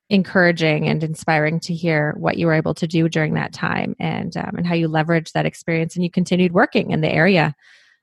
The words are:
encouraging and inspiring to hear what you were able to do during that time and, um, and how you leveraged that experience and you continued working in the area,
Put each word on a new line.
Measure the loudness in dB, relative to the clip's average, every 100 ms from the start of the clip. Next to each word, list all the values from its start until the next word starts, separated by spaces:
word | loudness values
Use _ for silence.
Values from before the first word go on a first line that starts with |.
| _
encouraging | 0 2 4 4 4 0 2 0
and | -2
inspiring | -2 -4 0 0 2 -2
to | -4
hear | -4 0 0 0 -2
what | -4 0
you | 2
were |
able | 2 0 -4
to | -2
do | 0 0
during | 0 -2
that | -2 -4
time | -4 -4 -2 -4 -4
and, | -6 -4 -6 -6
um, | -8 -4
and | -2
how | 0
you | 0
leveraged | 0 0 0 0
that | -4 -4
experience | -6 -4 -2 -2 -4
and |
you | -2
continued | 0 0 2 2
working | 4 2 0 0
in | -2
the | 0
area, | 2 4 4 2 -2 _ _ _ _